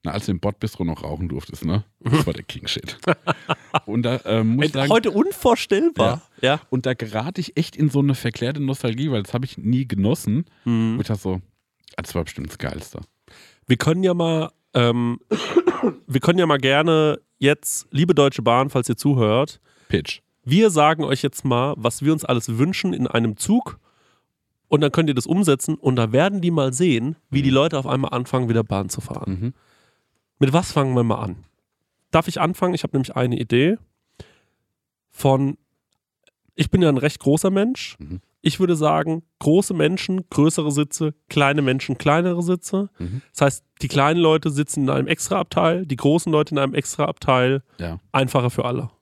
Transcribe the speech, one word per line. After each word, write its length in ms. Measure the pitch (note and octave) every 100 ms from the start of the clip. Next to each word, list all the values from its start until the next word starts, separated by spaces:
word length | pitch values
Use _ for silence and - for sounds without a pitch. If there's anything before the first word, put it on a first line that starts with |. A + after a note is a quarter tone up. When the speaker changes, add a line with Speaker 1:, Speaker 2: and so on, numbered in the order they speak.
Speaker 1:
"Na, 80 | -
als 140 | G2 -
du 60 |
im 80 | F2+
Bordbistro 440 | G2+ G2+ G#2+ -
noch 200 | F2 D#2
rauchen 260 | D2 D2+ E2+
durftest, 340 | C2+ - -
ne? 200 | D#2+ G2 - _
Das 260 | - A2+ -
war 80 |
der 100 | -
King-Shit." 540 | - - - - - - -
Speaker 2:
<laughs> 800 | D#3+ - - - - - D3 -
Speaker 1:
Und 160 | A2
da, 180 | A#2+ B2+ -
ähm, 300 | A2 A2 B2
muss 100 | D3+
ich 60 |
Speaker 2:
Ey, 60 | C#3+
Speaker 1:
sagen, 100 | C#3
Speaker 2:
heute 200 | A3+ A3
unvorstellbar. 1080 | F#3+ E4+ G4 C4 A3+ - G3 E4+ D#4 A2+ B2 _ _
Ja. 180 | B2+ D3 -
Speaker 1:
und 160 | B2+ B2+
da 60 | B2+
gerate 440 | A2+ G#2+ C3 F#3+
ich 140 | F3 -
echt 180 | E3 -
in 140 | D3+
so 100 | C#3+
eine 160 | C#3 C3
verklärte 460 | A#2+ - A#2+ D3
Nostalgie, 480 | C3+ C3+ B2 A2+ D3+
weil 100 | A#2+
das 100 | G2 A#2+
habe 100 | C3
ich 120 | -
nie 280 | G#2+ B2 C3
genossen. 580 | G2 G2 - - A2+ E3+ _
Speaker 2:
Mhm. 300 | - A#2 A2+ A2+
Speaker 1:
Und 60 |
ich 60 | G#2
dachte 140 | G#2
so, 200 | F#2+ F#2 F#2 _ _ _ - -
"Ah, 40 |
das 140 | E2+ E2
war 80 |
bestimmt 240 | E2 - C#2+
das 80 | -
Geilste." 440 | C#2 D2+ - - - _ _ - - _ -
Speaker 2:
Wir 100 | B2
können 240 | - E3
ja 100 | F#3+ F3
mal, 360 | E3 D#3+ D#3+ _ _
ähm, 460 | B2 A#2+ A#2+ A#2+ A#2+ _
<coughs> 800 | G#3+ - - F4+ - A3+ - -
wir 120 | C3
können 200 | - F3
ja 80 | E3+
mal 100 | C#3+
gerne 640 | C3 C#3 D#3+ D#3+ D3+ - _ _
jetzt, 480 | C3+ D3 - - -
liebe 240 | C#3 E3+ -
Deutsche 260 | C#3 -
Bahn, 280 | A#2 A#2+ C3
falls 180 | C3 A#2+
ihr 80 | A#2
zuhört, 640 | C#3+ C3+ A2 A2 D3 - _ _ _
Speaker 1:
Pitch. 320 | G2+ D2 - _ _
Speaker 2:
wir 260 | - E3 A3
sagen 340 | D#3+ D3+ D#3+
euch 180 | C#3+ C3+
jetzt 200 | C#3+ - C3+
mal, 280 | A#2+ C3+ D3
was 260 | A#2 -
wir 100 | C#3
uns 100 | D#3 -
alles 320 | B2 - A2+
wünschen 340 | D3 F#3+ F#3
in 140 | F3 B2+
einem 280 | A#2 A2+ G#2+
Zug 420 | - A3+ - - _ _ _ _ _ _ _ _ _
und 140 | D3+
dann 100 | D3
könnt 180 | D3+ D#3+
ihr 60 | C3
das 100 | -
umsetzen 500 | F3 F#3 C3+ - D#3
und 200 | C#3+ B2+
da 160 | A2+
werden 280 | B2 F3+ G3+
die 100 | E3+
mal 200 | E3 C3+
sehen, 420 | B2+ F3+ B2 B2+ D#3+ _
wie 100 | C3+
die 80 | C3+
Speaker 1:
Mhm. 60 | C3
Speaker 2:
Leute 240 | D#3 D#3
auf 80 | C3
einmal 260 | C3 C3+
anfangen, 360 | B2 B2 C3 A#2+
wieder 140 | A2+
Bahn 260 | G#2+ G2 G2
zu 120 | -
fahren. 360 | - - - F#2+
Speaker 1:
Mhm. 140 | A2+ - _ _ _ _ _ _ _ _
Speaker 2:
Mit 140 | C#3
was 180 | D#3 F#3
fangen 240 | - C3+ B2
wir 80 |
mal 120 | A#2 G#2
an? 160 | A2 F2+ - _ _ _ _ _ _
Darf 160 | E3 E3
ich 120 | -
anfangen? 340 | D#3 F3 F3+
Ich 100 | F3
habe 120 | - C#3
nämlich 200 | B2+ -
eine 220 | B2 A#2+
Idee 380 | A2+ A#2+ D3+ A3 _ _ _ _ - _ _ _ _ _ _ _ _
von, 480 | - C#3 C3+ C#3 - _ _ _ _ _ _ _ _ _ -
ich 140 | D#3+
bin 120 | G3+
ja 80 | E3+
ein 80 | C3+
recht 220 | C#3+ -
großer 300 | - D#3 G3
Mensch. 440 | G3 A3 C4 - -
Speaker 1:
Mhm. 220 | D2 F2+ _ _
Speaker 2:
Ich 180 | - -
würde 160 | F#3 E3
sagen, 480 | D3+ D#3 D#3 D#3+ - _
große 340 | - E3 G3+
Menschen, 560 | F3+ D3+ F#3 - F#3 F3
größere 420 | - D3+ E3 D3+
Sitze, 440 | C#3+ D3 - D#3 - _
kleine 320 | - C#3 D3
Menschen, 340 | C3+ C3 - C3
kleinere 460 | D3 D#3 F3+ F3
Sitze. 460 | F3 F3+ - F#3+ G3+ _
Speaker 1:
Mhm. 220 | F2 A2+ -
Speaker 2:
Das 80 | -
heißt, 240 | C#3 - _ _
die 60 | C3+
kleinen 320 | C#3+ C#3 E3
Leute 320 | E3 D#3 D#3
sitzen 320 | C#3 D3 -
in 60 | C3+
einem 180 | C#3 C3
Extraabteil, 800 | D#3+ - G3 F3+ - E3 F3 F3+
die 100 | C3
großen 360 | C#3 E3 E3+
Leute 220 | D3+ D3+
in 60 | D3
einem 160 | C#3 C3+
Extraabteil. 880 | - - D3 - - B2+ B2+ C3+ - _
Speaker 1:
Ja. 200 | F2 E2+ _
Speaker 2:
Einfacher 400 | C3+ C3 C3+ B2
für 140 | - B2
alle. 260 | B2 B2 _